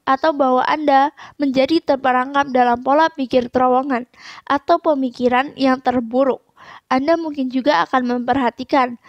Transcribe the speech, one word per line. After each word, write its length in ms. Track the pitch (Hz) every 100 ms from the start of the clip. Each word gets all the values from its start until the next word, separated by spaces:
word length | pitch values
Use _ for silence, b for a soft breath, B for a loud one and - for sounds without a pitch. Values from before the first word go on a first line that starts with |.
atau 320 | - 269 320 285
bahwa 280 | 262 254 -
Anda 480 | 302 294 269 285 - B B
menjadi 400 | 285 262 262 330
terperangkap 720 | - 269 269 254 262 285 285
dalam 320 | 254 247 240
pola 240 | 262 285 320
pikir 360 | 320 254 254 240
terowongan 600 | 247 254 254 277 254 - B B B
atau 360 | - 277 - 339
pemikiran 760 | 339 285 262 240 247 247 285 -
yang 240 | 262 254
terburuk. 640 | 254 247 226 247 269 208 _ B B B -
Anda 320 | 262 285 330
mungkin 320 | 320 294 262
juga 320 | 262 269 302
akan 240 | - 262 247
memperhatikan 880 | 247 247 262 240 - 254 285 247 240